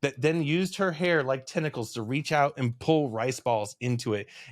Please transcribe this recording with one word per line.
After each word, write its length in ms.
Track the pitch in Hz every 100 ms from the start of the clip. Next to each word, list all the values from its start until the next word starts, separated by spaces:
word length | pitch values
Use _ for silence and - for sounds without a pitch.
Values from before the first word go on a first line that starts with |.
that 200 | 143 131
then 220 | 147 165
used 340 | 147 160 185 -
her 160 | 190
hair 300 | 151 180 165
like 240 | 131 135 -
tentacles 460 | 180 156 135 110
to 80 | 120
reach 300 | 110 135 151
out 220 | 156 143 -
and 220 | 127 120
pull 320 | - 160 143
rice 300 | 110 120 131
balls 360 | - 113 104 -
into 340 | 123 120 120
it 140 | 104 98 - -